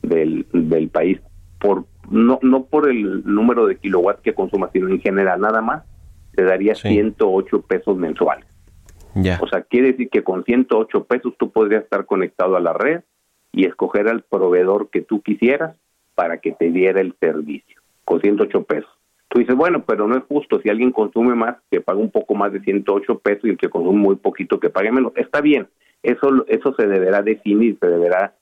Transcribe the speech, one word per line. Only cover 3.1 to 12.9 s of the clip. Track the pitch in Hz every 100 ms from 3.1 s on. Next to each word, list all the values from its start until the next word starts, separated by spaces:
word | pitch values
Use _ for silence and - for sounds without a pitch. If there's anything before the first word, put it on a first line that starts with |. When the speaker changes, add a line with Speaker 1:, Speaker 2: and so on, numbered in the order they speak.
| 95
Speaker 1:
número | 95 104 117 120 107
de | 95
kilowatts | 101 95 90 104
que | -
consuma, | - 95 101 92
sino | - 92
en | -
general | - 98 98 90
nada | 104 -
más, | 220 156 - - - - -
te | -
daría | 92 92 101
Speaker 2:
Sí. | 110 107
Speaker 1:
ciento | 104 104 - 107
ocho | 95 95 101
pesos | - 92 - 95
mensuales. | 85 76 80 67 _ _ _ - - - -
Speaker 2:
Ya. | 101 92 87
Speaker 1:
O | 87
sea, | 90
quiere | - 123 131
decir | 127 120
que | 107
con | - 92
ciento | - 120 127 110
ocho | 110 101
pesos | - 123 123 -
tú | -
podrías | - 107 107
estar | 107 101 98
conectado | 98 90 - 92 92
a |
la | 87
red | 82 120